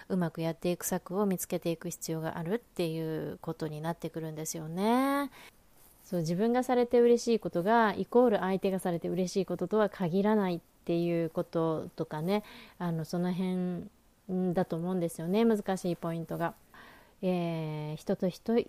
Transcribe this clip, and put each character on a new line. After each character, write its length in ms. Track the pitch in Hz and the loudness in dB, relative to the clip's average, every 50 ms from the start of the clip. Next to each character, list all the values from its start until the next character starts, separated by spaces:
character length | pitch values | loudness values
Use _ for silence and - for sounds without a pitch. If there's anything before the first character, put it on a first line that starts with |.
| - - | -8 -4
う 80 | 190 | 0
ま 140 | 185 175 160 | 0 0 0
く 100 | - 170 | -2 -2
や 120 | 165 165 | -4 -4
っ 20 | 160 | -4
て 160 | - - 180 | -2 -2 -2
い 60 | 175 | -2
く 80 | - - | -2 -4
策 360 | - 190 175 - - 175 202 | -4 -4 -4 -4 -4 -2 0
を 60 | 214 | 0
見 100 | 196 185 | 0 0
つ 100 | 175 - - | -2 -4 -4
け 100 | 185 170 | -4 -4
て 120 | - 170 | -2 -2
い 60 | 165 | -4
く 140 | 160 - 175 | -4 -6 -10
必 220 | - - - - | -10 -8 -6 -6
要 80 | 160 160 | -4 -4
が 180 | 160 160 160 165 | -4 -6 -6 -6
あ 40 | |
る 120 | 160 165 214 | -4 -4 -4
っ 40 | 240 | -4
て 300 | - _ - - 175 160 | -6 _ -6 -4 -4 -2
い 400 | 160 165 160 160 160 156 151 147 | -2 -4 -4 -4 -4 -4 -4 -6
う 100 | - - | -8 -8
こ 140 | - 165 160 | -8 -8 -6
と 140 | - 160 151 | -6 -6 -6
に 120 | 151 151 | -6 -6
な 120 | 156 165 | -6 -6
っ 40 | 170 | -6
て 120 | - - 156 | -4 -8 -8
く 120 | - 165 | -8 -6
る 100 | 160 156 | -8 -8
ん 40 | 156 | -8
で 120 | 156 160 | -8 -8
す 100 | - - | -8 -8
よ 120 | 165 156 156 | -8 -8 -6
ね。 640 | 165 185 202 220 240 254 269 277 277 285 285 269 - - - - _ - _ - - - - - - _ - | -4 -2 2 2 2 2 2 2 0 0 -2 -4 -8 -16 -20 -20 _ -20 _ -20 -20 -20 -20 -20 -20 _ -12
そ 140 | - 190 175 | -6 -4 -2
う、 20 | |
自 160 | 160 160 175 | -2 0 0
分 160 | 180 220 233 | 2 2 2
が 100 | 240 254 | 2 2
さ 120 | 247 262 254 | 2 2 2
れ 120 | 247 240 | 2 2
て 140 | 240 - 240 | 4 6 6
嬉 220 | 240 240 240 233 | 8 8 6 4
し 120 | - 240 226 | 4 2 0
い 40 | 208 | 0
こ 100 | - 175 | 0 -2
と 120 | - 175 | -2 0
が、 320 | 170 208 233 233 226 208 185 | 2 4 4 6 4 4 2
イ 100 | 190 190 | -2 -4
コ 200 | - - 240 254 | 2 6 6 6
ー 40 | 240 | 6
ル 80 | 208 185 | 4 4
相 220 | 180 185 190 185 | 2 0 0 2
手 100 | - 196 | 0 0
が 80 | 190 185 | 0 0
さ 120 | - 185 | 0 0
れ 100 | 170 165 | -2 0
て 80 | - 175 | -2 -2
嬉 240 | 175 175 185 180 | 0 0 -2 0
し 80 | - 196 | 0 -2
い 60 | 175 | 0
こ 100 | - 180 | 0 -2
と 120 | - 185 170 | -4 -2 0
と 100 | 208 220 | 2 2
は 100 | 208 196 | 2 2
限 340 | - - 190 160 170 196 | 0 -2 -2 0 2 2
ら 140 | 196 214 220 | 4 4 4
な 140 | 214 196 180 | 4 4 2
い 60 | 175 | -2
っ 40 | 165 - _ _ _ - | -4 -6 _ _ _ -4
て 140 | - 170 170 | 0 0 2
い 260 | 170 170 170 170 165 | 2 2 2 0 0
う 60 | 160 | 0
こ 140 | - 180 165 | -2 -4 -4
と 440 | - - 165 165 160 156 151 - 170 - | -2 0 0 0 2 0 -2 -4 -8 -6
と 100 | - 156 | -8 -6
か 160 | - 160 151 | -6 -4 -4
ね、 220 | 160 185 202 208 208 - - - - - - - | 0 0 0 0 -2 -6 -20 -20 -20 -20 -12 -6
あ 140 | 180 175 | -4 -2
の、 120 | 165 160 156 | -2 -2 -4
そ 140 | - - 175 | -4 -2 -2
の 140 | 175 180 | 0 0
辺 520 | 180 175 185 185 185 185 180 180 175 175 - 208 _ _ _ _ _ _ _ - 185 185 185 180 165 | 0 -2 -2 -2 0 -2 -2 -2 -4 -6 -8 -12 _ _ _ _ _ _ _ -4 -2 0 0 2 2
だ 100 | 185 180 | 0 0
と 120 | - 170 | 0 -2
思 160 | 160 170 180 | -4 -2 -2
う 20 | 185 | -2
ん 60 | 180 | 0
で 80 | 170 165 | -2 -2
す 120 | - - | -4 -4
よ 80 | 160 170 | -4 0
ね、 160 | 190 220 233 | 2 4 4
難 320 | 233 220 208 - - 190 | 4 4 2 0 -2 -4
し 140 | 175 - 180 | -2 -2 -4
い 60 | 170 | -4
ポ 160 | - - 165 | -2 -4 -6
イ 60 | 165 165 | -4 -4
ン 80 | 160 | -6
ト 120 | - 165 160 | -6 -4 -4
が。 160 | 170 165 - _ _ _ - - - - - - - - _ - | -4 -4 -4 _ _ _ -20 -20 -20 -20 -20 -20 -20 -20 _ -4
え 720 | 196 180 185 175 170 170 165 160 160 156 151 151 151 151 156 | -2 0 0 0 0 -2 -2 -4 -4 -4 -6 -6 -6 -6 -8
ー、 20 | |
人 200 | - - - 190 | -8 -4 -4 -2
と 120 | - 196 180 | 0 0 -2
人 280 | - - - - 226 233 - | -2 -4 -4 0 0 0 2